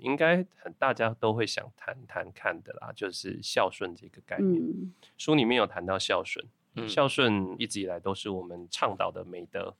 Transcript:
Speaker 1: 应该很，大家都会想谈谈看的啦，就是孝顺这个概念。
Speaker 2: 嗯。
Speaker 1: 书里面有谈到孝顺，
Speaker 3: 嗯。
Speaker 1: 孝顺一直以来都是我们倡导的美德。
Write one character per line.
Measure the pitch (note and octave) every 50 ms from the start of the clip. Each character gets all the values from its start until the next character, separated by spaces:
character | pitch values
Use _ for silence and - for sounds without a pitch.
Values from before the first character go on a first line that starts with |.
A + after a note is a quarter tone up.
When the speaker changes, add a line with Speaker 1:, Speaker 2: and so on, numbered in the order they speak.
Speaker 1:
应 | A#2 B2 C3+
该 | C#3+ E3 D#3+ F3 F3+ F3+ - _
很， | _ - - -
大 | - - C3+ B2
家 | - A2+ A2+ A2+ -
都 | - A2 G#2+
会 | A#2 A2+
想 | G2 - - - - -
谈 | - - - - C3+ B2 G2+
谈 | - - F2 F2+ F#2
看 | - - G#2 F2 E2+ -
的 | - - -
啦， | - - -
就 | - G#2 F#2+
是 | F2+ - - G2 G2 A2+
孝 | G#2+ - - B2+ G#2+ F#2
顺 | - - G#2 F2+ F2
这 | - - F#2
个 | - - -
概 | - - -
念。 | G3 F#3+ F3+ E3
Speaker 2:
嗯。 | - - F3 F#3+ F3+ F#3 F3 _ - - _
Speaker 1:
书 | - - - D#3
里 | D3+ A#2+
面 | A2+ B2
有 | B2 G#2+
谈 | F#2+ - F2+ F2
到 | F#2 F#2+
孝 | F#2+ - - G2+ F2+ F#2+
顺， | - - - - - _ _ _ _ -
Speaker 3:
嗯。 | - A2+ A2
Speaker 1:
孝 | G2+ - C#3+
顺 | C3+ - - C3+ A#2+ G#2+ G2+ F#2+ F#2 F#2 -
一 | A#2+
直 | A2 - G#2
以 | F#2+
来 | F2+ F2+ E2+
都 | E2+ G2 G2
是 | - - G#2
我 | G2 F#2 F2+
们 | F2 F2 F2 F2 E2+
倡 | - - - A#2+ G2+
导 | F2+ F#2+ F2+
的 | F2 F#2 F#2
美 | F2+ F2+ F2+ F2
德。 | - - G2 F#2+ F#2+ G2+ _